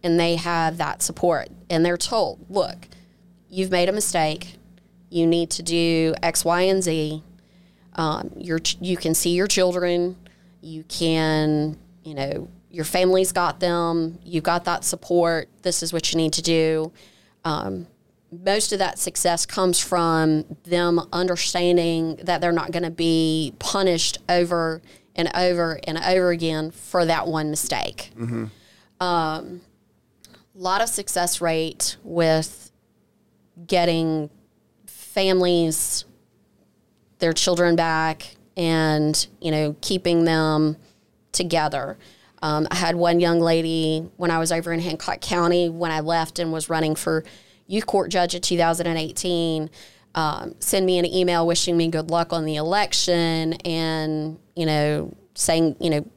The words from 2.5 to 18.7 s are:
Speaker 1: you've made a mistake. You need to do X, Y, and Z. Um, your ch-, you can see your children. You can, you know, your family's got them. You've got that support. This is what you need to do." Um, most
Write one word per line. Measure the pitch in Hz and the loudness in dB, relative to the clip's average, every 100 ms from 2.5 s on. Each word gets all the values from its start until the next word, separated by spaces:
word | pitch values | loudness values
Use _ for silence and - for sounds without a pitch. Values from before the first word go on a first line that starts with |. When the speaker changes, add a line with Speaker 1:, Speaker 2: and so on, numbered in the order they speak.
| 190 170 - - - - _ _ _ _ | -2 -2 -6 -18 -20 -20 _ _ _ _
Speaker 1:
you've | 180 190 | -6 0
made | 185 175 | 2 2
a | |
mistake. | 208 202 175 156 156 - - - - _ _ - | 0 0 0 0 -2 -10 -20 -20 -20 _ _ -8
You | 175 165 | 0 2
need | 170 165 | 2 0
to | - | -4
do | 170 170 170 165 160 - | -2 0 2 2 2 0
X, | 170 165 | -2 -2
Y, | 170 175 | 0 2
and | 185 190 | 4 2
Z. | 180 160 151 156 - - _ - _ _ _ | 2 -2 -2 -6 -12 -20 _ -20 _ _ _
Um, | - 160 151 - - | -4 -2 -2 -6 -12
your | 175 165 | -4 -4
ch-, | 165 - | -2 -4
you | 180 175 | -4 -2
can | 165 | 0
see | 160 175 | 0 2
your | 175 196 | 2 2
children. | 185 185 180 180 175 175 180 - _ _ _ | 2 2 2 0 0 0 -4 -20 _ _ _
You | 156 160 160 | -14 -14 -12
can, | - 165 160 156 156 156 151 151 156 - - | -2 0 2 2 2 2 2 0 -6 -18 -20
you | 165 147 | -14 -8
know, | 139 - 175 - _ | -6 -6 -10 -18 _
your | 175 156 | -8 -2
family's | 175 185 185 185 | 2 4 4 2
got | 185 175 - | 0 -2 0
them. | 180 175 170 165 165 170 | 0 0 0 0 -2 -6
You've | - 170 | -6 -4
got | 156 175 175 | 0 0 0
that | 170 | -2
support. | - 180 - 175 170 165 - _ | -4 -6 0 2 2 0 -4 _
This | - 170 | -6 -4
is | 165 | -4
what | 170 - | -4 -2
you | 165 | 0
need | 160 | 0
to | 151 | 0
do." | 165 165 160 160 160 - - _ _ _ 165 | 0 2 2 0 -4 -10 -20 _ _ _ -6
Um, | 151 196 190 170 _ _ _ _ | -4 -4 -8 -12 _ _ _ _
most | 170 185 202 214 | -6 0 0 0